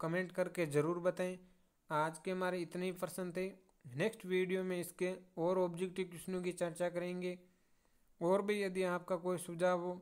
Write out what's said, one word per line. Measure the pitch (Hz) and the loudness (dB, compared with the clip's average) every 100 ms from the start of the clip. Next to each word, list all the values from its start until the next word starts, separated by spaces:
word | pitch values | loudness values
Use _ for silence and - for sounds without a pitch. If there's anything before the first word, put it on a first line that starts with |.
कमेंट | 160 175 180 | -2 0 0
करके | 180 170 175 160 | -2 -2 0 2
ज़रूर | 147 156 175 | 2 2 2
बताएं। | 175 175 180 185 - - _ _ - | 0 0 -2 -4 -12 -20 _ _ -4
आज | 151 160 160 | 0 0 -2
के | 190 | -4
हमारे | 185 180 180 | 0 0 0
इतने | 170 180 185 | -2 -4 -4
ही | |
प्रश्न | 180 185 - 180 | -4 -6 -4 -4
थे। | 175 190 196 _ _ 135 | -4 -4 -6 _ _ -8
नेक्स्ट | 127 208 214 180 | 0 0 -2 0
वीडियो | 185 185 185 | 2 2 2
में | 185 180 | 0 -2
इसके | 170 - 180 185 - - | -4 -2 -2 -2 -8 0
और | 170 185 | 2 4
ऑब्जेक्टिव | 180 170 185 185 180 | 2 0 -2 -2 -6
क्वेश्चनों | 170 - 185 | -6 -4 -2
की | 180 | -2
चर्चा | 175 175 165 175 | 0 -2 0 0
करेंगे। | 175 180 180 180 180 - _ _ _ _ _ _ - | 0 -2 -2 -4 -6 -12 _ _ _ _ _ _ -2
और | 170 196 | 4 4
भी | 202 208 | 4 2
यदि | 196 185 | 2 2
आपका | 185 175 170 180 | 2 0 0 -2
कोई | 180 175 | 0 -2
सुझाव | 175 170 180 180 | -2 2 4 4
हो | 175 180 | 0 -6